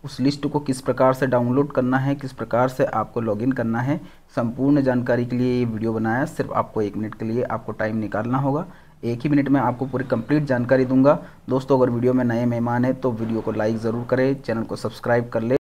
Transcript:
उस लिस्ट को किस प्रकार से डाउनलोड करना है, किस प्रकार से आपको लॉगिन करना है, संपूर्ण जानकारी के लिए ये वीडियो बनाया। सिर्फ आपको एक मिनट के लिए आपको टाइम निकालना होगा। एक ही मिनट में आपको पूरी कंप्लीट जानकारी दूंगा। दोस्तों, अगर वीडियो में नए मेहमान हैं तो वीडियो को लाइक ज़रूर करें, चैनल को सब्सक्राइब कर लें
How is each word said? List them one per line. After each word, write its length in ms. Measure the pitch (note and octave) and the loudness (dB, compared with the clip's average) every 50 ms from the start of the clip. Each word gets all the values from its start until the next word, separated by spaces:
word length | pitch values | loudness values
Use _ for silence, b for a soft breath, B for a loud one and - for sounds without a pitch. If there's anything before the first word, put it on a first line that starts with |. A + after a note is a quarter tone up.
| - | -14
उस 140 | C#3+ - - | -14 -6 0
लिस्ट 280 | B2+ C#3 C#3+ C#3+ - | 0 0 0 0 -4
को 120 | C#3+ C#3+ D3 | -2 -2 -2
किस 220 | C#3+ - C3+ B2+ | -2 -2 -6 -4
प्रकार 320 | - - B2 - C3 C3 C3 | -2 -4 2 4 4 4 4
से 140 | C3 C#3+ | 2 0
डाउनलोड 440 | C3 B2 B2 A#2+ A#2+ B2 C#3 C#3+ C#3+ | 2 2 2 2 2 2 2 0 0
करना 260 | - C3 B2+ B2 C3 | 0 -2 0 2 0
है, 180 | C3 C3 C#3 C#3+ | 0 0 0 -2
किस 160 | C#3 C#3 C3 | -4 -6 -12
प्रकार 360 | - - A2+ A2 - A#2 B2+ | -8 -10 -6 -2 0 2 2
से 180 | C3 C3 - C3+ | 0 2 0 -2
आपको 360 | B2 - A2 G#2+ - - A#2+ | 0 0 -4 -4 -2 -4 -4
लॉगिन 300 | A2+ A2+ G2+ G#2 A#2+ C3+ | -2 -2 -2 0 0 -2
करना 280 | C3 - A#2 A2+ A2+ A#2 | 0 0 -2 -2 -2 -2
है, 220 | B2 C3+ D3 E3+ B B B B B _ - | -2 -2 -2 -4 B B B B B _ -4
संपूर्ण 460 | C3+ B2 A#2 - B2+ C3 C#3 C#3+ D3 | -4 -2 -2 -2 0 2 2 4 4
जानकारी 440 | C3 B2+ B2 B2 A2+ B2 B2 B2 B2 | 2 2 0 0 0 0 0 0 0
के 100 | A#2+ B2+ | -2 -2
लिए 240 | B2 B2 B2+ B2 B2 | 0 0 0 2 0
ये 60 | B2 | 0
वीडियो 280 | A2+ A2 G#2+ A2 A2+ A2 | -2 -2 -2 -2 -2 -2
बनाया। 320 | A2 A2 A2 A2+ B2+ D3 | 0 0 0 0 0 -2
सिर्फ 260 | - - - - - | -4 -4 -6 -6 -2
आपको 300 | - G#2+ - - - - | -2 -2 -2 -2 -2 -2
एक 160 | - - G2 | -2 -2 -2
मिनट 180 | G#2+ A2 G#2+ - | -6 -6 -6 -6
के 100 | - A2+ | -6 -6
लिए 180 | A2 A2+ B2 B2 | -4 -2 -2 -2
आपको 280 | - A2+ A2+ - - | -2 -4 -6 -6 -8
टाइम 260 | G#2 - A2 A2 A2 | -6 -4 -4 -2 -2
निकालना 400 | A2 G#2+ G2+ - G2+ A2 A#2 B2+ | -2 -4 -2 -4 -4 -2 -2 -2
होगा। 280 | C3+ C#3 C#3 C3+ D3+ F#3 B B B B B B B - | 0 0 0 -2 -2 -4 B B B B B B B -4
एक 160 | A#2 A#2+ A#2+ | -4 -4 -2
ही 80 | B2 D3+ | 0 2
मिनट 200 | D3 C#3+ C#3 C3+ | 2 2 4 4
में 120 | C#3 C3+ | 2 4
आपको 240 | A#2+ B2 B2 - C3+ | 4 0 0 -2 -4
पूरी 200 | C3 - B2 C3 | -4 -2 -4 0
कंप्लीट 380 | - B2+ A#2 A2+ - D3 D3+ D3 | 0 0 -2 2 2 2 2 2
जानकारी 420 | C#3 B2+ A#2+ B2 A#2+ C3+ C3 C3 | 2 0 0 4 4 4 4 4
दूंगा। 340 | B2 C3 C3 C3 C#3+ D#3 E3+ B B B B B - | 4 4 6 6 6 4 4 B B B B B -2
दोस्तों, 300 | B2 C3 C3 - C#3+ B2+ | -2 -2 2 2 4 4
अगर 100 | B2+ B2 | 4 4
वीडियो 240 | A#2+ A#2 A#2+ B2 B2+ | 2 2 2 2 4
में 120 | B2+ B2 | 4 2
नए 200 | A#2+ A#2 A#2 B2 | 2 0 2 0
मेहमान 400 | A#2+ A#2 A#2 A#2 A#2+ A#2+ A#2+ B2 | 0 0 0 0 0 2 2 2
हैं 140 | C3 B2+ B2+ | 2 0 0
तो 120 | - C3 | -2 -2
वीडियो 300 | A2+ A2 A2+ A2 A2+ A2 | -2 0 -2 -2 -2 -2
को 100 | - A2 | -2 -2
लाइक 260 | G#2+ G#2+ G#2+ G#2+ A2+ | -2 0 0 0 0
ज़रूर 280 | A2 A2+ A2+ A2 A#2+ A#2 | 0 -2 -2 -2 -2 -2
करें, 360 | - A#2+ B2+ C3 C3+ C#3 C3+ | 0 0 2 2 0 0 -2
चैनल 220 | - - A2+ A2+ A2 | -4 -4 -4 -4 -4
को 120 | - G2 | -6 -8
सब्सक्राइब 540 | G#2+ - A2 - - - A#2+ A#2+ A#2+ A#2+ A#2+ | -6 -6 -8 -8 -6 -2 0 2 2 0 0
कर 120 | - A#2 | -4 -2
लें 180 | A2+ A#2 B2+ C#3+ _ | 0 2 0 0 _